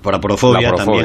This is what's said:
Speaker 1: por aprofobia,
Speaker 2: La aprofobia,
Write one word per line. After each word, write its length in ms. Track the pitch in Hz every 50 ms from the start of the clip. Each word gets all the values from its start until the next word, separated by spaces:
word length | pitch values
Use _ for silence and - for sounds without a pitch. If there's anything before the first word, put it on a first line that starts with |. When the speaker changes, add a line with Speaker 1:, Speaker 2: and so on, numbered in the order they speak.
Speaker 1:
por 120 | - 101 98
aprofobia, 460 | 90 101 98 101 - 127 123 120 -
Speaker 2:
La 80 | 117 -
aprofobia, 320 | 90 92 101 104 104 92